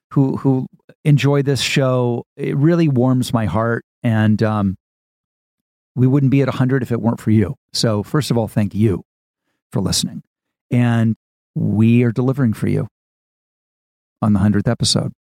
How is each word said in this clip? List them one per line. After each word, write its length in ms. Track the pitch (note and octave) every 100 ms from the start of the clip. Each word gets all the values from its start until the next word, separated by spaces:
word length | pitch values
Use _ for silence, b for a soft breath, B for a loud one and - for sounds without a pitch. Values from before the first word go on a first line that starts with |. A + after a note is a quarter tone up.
| _
who, 260 | C#3+ C3+ -
who 300 | C#3 C3 C3 - _ -
enjoy 380 | D#3 C#3+ C3+ C#3+
this 200 | C#3 B2+
show, 640 | - D3 C3 B2+ B2 A#2+ - -
it 180 | C#3+ D3
really 320 | D3+ F3 E3
warms 460 | B2+ B2+ B2+ A#2
my 120 | A#2 G#2
heart. 400 | A2 A#2 A#2 - _
And, 400 | A#2+ A2 A2 G#2
um, 340 | A2 G#2+ G2+ F#2+ _ _ _ _ _ _ _ _ _ _ _ -
we 100 | B2+
wouldn't 260 | C#3+ C3+
be 100 | C#3
at 60 | B2+
a 40 |
hundred 320 | A#2+ B2+ C3+
if 80 | A#2
it 100 | A2+
weren't 180 | A#2 A#2
for 120 | -
you. 240 | A2 G2 - _
So 300 | - A#2+ G#2
first 260 | G2 D3+ A#2+
of 80 | A#2
all, 100 | G#2
thank 280 | - G2+ F#2+
you 280 | A2 F2 - _ _ _ _ _ _
for 100 | -
listening. 400 | E2+ - - - - _ _ _ _
And 460 | B2 A#2+ A#2 A2+ A2 _ _ _ D#3+
we 480 | G#2 G#2 A2+ A#2+
are 80 | A#2+
delivering 420 | A2 B2+ C3 B2
for 140 | G#2 G2
you 200 | G2+ G#2+ - _ _ _ _ _ _ _ _ _ _ _ _
on 120 | A2
the 60 | G2+
hundredth 280 | G#2+ G2+ A2
episode. 440 | A2+ G#2+ - - -